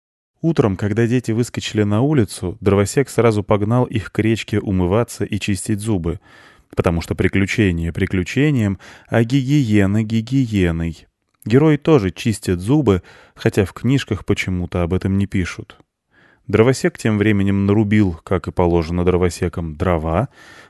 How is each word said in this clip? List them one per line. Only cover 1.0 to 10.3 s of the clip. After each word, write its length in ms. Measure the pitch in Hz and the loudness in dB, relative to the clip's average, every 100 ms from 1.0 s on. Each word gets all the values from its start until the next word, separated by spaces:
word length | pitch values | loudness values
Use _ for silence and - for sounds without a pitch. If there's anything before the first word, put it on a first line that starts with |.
| 117 | 0
дети 260 | 123 117 | 0 -2
выскочили 520 | 110 123 - - 107 | -2 -2 -4 -4 0
на 180 | 104 104 | 0 2
улицу, 560 | 139 151 101 - 90 - | 2 2 0 -2 -8 -4
дровосек 480 | 98 98 101 - 131 | 2 2 2 0 -2
сразу 360 | - 117 104 | 2 2 2
погнал 420 | 101 104 104 123 127 | 0 0 2 0 0
их 260 | 123 - | -4 -6
к 60 | - | -2
речке 420 | 110 110 - 107 | 0 0 -2 -4
умываться 680 | 113 92 87 107 117 - 101 | 0 0 2 0 0 -4 -6
и 140 | 101 | -4
чистить 400 | - 98 - 107 | -4 -4 -4 -4
зубы, 400 | 107 98 85 82 _ - - _ _ - | -2 -2 -2 -6 _ -20 -20 _ _ -2
потому 260 | 92 85 | 0 0
что 120 | - | -2
приключение 800 | - 92 98 98 - 101 85 82 | -2 0 0 0 0 0 0 -4
приключением, 840 | 82 92 95 85 123 151 135 104 95 - - - | -4 -2 -2 -4 -2 0 0 0 -2 -10 -20 -4
а 140 | 113 | 0
гигиена 760 | 117 139 127 147 117 104 98 107 | 2 0 2 0 2 2 2 0
гигиеной. 1040 | 110 113 113 | 0 -2 -2